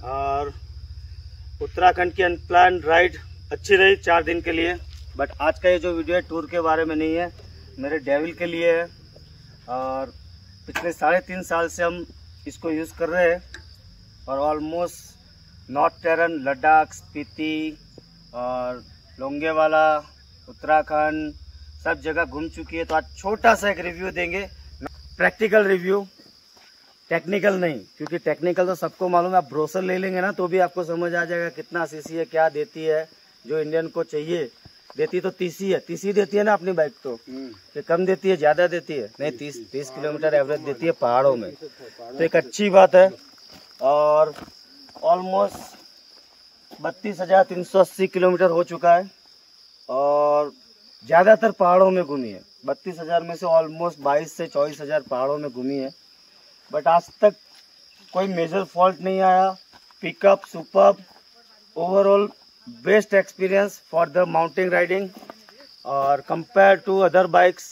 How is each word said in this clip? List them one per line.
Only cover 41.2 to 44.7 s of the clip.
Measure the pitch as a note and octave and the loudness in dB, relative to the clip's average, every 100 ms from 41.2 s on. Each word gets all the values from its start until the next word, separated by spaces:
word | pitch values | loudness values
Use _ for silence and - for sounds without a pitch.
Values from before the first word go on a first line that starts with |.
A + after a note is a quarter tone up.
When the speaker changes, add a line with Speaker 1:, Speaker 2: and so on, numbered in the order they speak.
| C#3 B2+ | 4 2
Speaker 1:
में, | G2 | -4
तो | - D#3 _ B2 - A#2 C3+ | -12 -20 _ -20 -18 -16 -4
एक | D#3+ E3+ | 0 0
अच्छी | B2+ - G#3 | -2 -2 4
बात | F#3 F#3 | 6 8
है। | F#3 F#3+ F#3+ - - - - - - | 8 6 4 -20 -20 -20 -20 -20 -4
और | C3 D3 D3+ D3+ D#3 D3 - _ _ | 0 2 4 4 2 0 -18 _ _